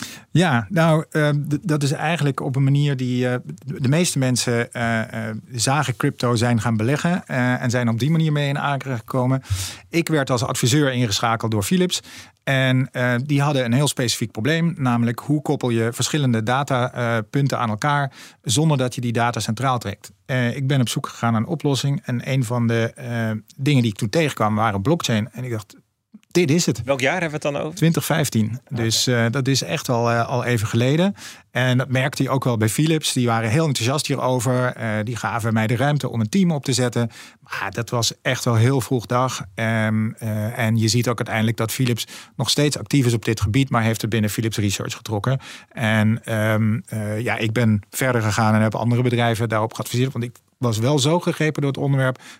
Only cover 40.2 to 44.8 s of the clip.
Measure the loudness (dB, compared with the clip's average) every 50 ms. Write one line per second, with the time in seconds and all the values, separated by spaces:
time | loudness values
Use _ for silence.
40.2 | -6 -6 -4 -4 -4 -4 -4 -2 0 2 2 2 2 2 2 2 2 2 0 -2
41.2 | -2 -2 0 0 0 0 0 0 -2 -4 -2 -2 0 0 0 -2 -4 -8 -14 -18
42.2 | -20 -12 _ -6 -4 -2 0 2 2 2 0 -2 -2 0 2 2 4 4 2 0
43.2 | 0 -2 -2 0 0 0 2 2 2 2 0 0 0 0 0 -2 -2 -2 0 0
44.2 | 0 0 0 -2 -2 -2 -2 0 0 0 -2 -2